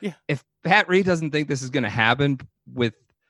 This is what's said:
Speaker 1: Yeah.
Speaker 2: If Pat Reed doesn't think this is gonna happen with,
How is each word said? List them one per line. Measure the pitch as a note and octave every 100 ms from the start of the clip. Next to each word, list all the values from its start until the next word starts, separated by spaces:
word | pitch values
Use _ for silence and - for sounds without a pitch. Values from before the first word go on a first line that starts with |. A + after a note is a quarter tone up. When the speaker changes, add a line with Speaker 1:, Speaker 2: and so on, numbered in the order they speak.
Speaker 1:
Yeah. | G3+ - -
Speaker 2:
If | C#3+ - _
Pat | E3 G#3 F3+
Reed | F#3 F#3
doesn't | E3+ D#3+
think | D3+ D3
this | C3+
is | B2+
gonna | C3+ G#2+
happen | G#2+ A2+ B2+ C#3+ C3 - _ -
with, | B2+ A#2 - _ _